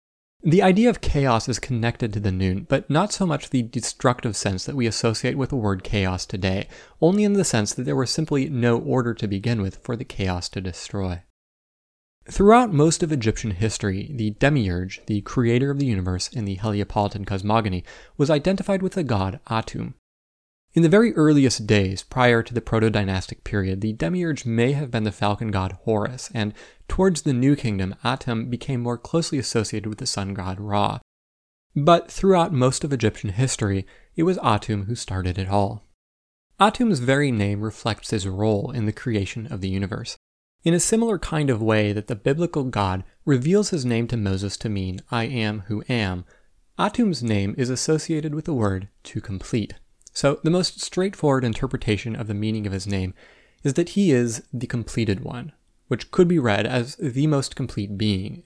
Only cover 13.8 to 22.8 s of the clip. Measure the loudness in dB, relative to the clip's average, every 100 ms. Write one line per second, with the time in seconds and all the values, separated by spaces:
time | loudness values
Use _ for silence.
13.8 | -2 -2 -6 -4 -4 2 2 4 2 0
14.8 | -4 -8 -4 -4 -2 0 2 2 2 0
15.8 | 0 0 0 -2 -4 -6 -4 -4 -2 -2
16.8 | -2 0 -2 -2 -6 -4 0 0 0 -4
17.8 | -8 -18 -10 -2 2 2 2 -2 0 -2
18.8 | -2 -2 -2 0 -2 -6 -4 -4 -4 -8
19.8 | -10 -12 _ _ _ _ _ _ _ 4
20.8 | 6 6 4 4 6 6 4 2 2 2
21.8 | 2 -2 -6 2 4 4 0 -4 0 2